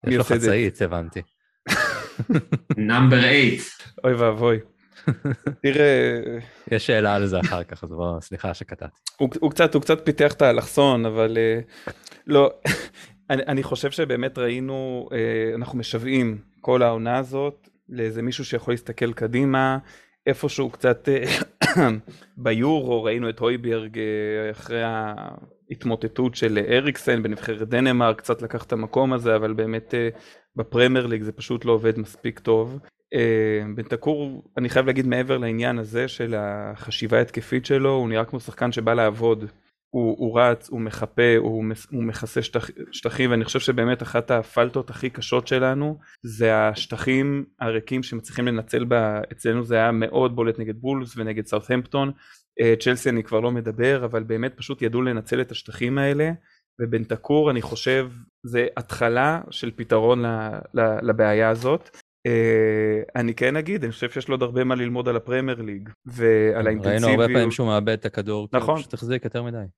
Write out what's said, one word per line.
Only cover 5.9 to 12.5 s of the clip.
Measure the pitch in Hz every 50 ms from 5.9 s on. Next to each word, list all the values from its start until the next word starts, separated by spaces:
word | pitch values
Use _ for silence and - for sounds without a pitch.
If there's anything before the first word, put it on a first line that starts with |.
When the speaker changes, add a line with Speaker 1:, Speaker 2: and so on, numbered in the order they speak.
| 135 127 123 123 120 117 113 117 117 117 117 - - - - -
Speaker 2:
יש | 117 107 - -
שאלה | 123 110 107 104 101
על | 101 101
זה | 98 92 90
אחר | 87 85 - 87 87
כך, | - 87 87 -
אז | 82
בוא, | 82 80 87 87 85 82
סליחה | 80 - 95 92 - 98 85
שקטעתי. | - - - - - - - _ _ _ - _ _
Speaker 1:
הוא, | 143 127 - -
הוא | - 151
קצת, | 143 - 170 156 -
הוא | 147
קצת | 139 - 160 156 -
פיתח | - 147 - 147 147 -
את | -
האלכסון, | 151 131 117 120 - - - - 139 139 131 120 113
אבל, | 113 110 110 113 110 113 113
אה, | 113 113 113 117 117 - - - - - - _ - - - - _ -
לא. | 147 143 139 135